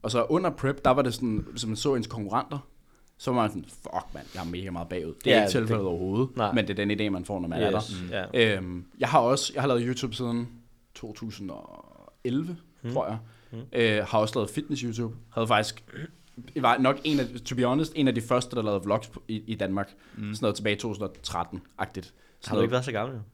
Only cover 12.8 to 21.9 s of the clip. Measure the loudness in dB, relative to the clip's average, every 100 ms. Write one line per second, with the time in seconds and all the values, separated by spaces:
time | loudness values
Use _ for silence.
12.8 | -4 -2 -2 -4 -8 -20 -16 -14 -6 2
13.8 | 4 4 2 2 2 0 -2 -4 -4 -4
14.8 | -4 -4 -4 -6 -10 -2 2 4 2 -6
15.8 | -16 -14 -14 -14 -20 -20 -10 2 4 6
16.8 | 4 2 2 0 0 -4 -6 0 2 2
17.8 | 0 2 2 2 2 0 2 -2 2 0
18.8 | 2 0 0 -16 -8 -8 -4 -2 0 0
19.8 | -4 -8 -20 -10 -8 0 0 2 0 0
20.8 | -2 -4 -6 -8 -8 -6 -4 -8 -12 -8
21.8 | -6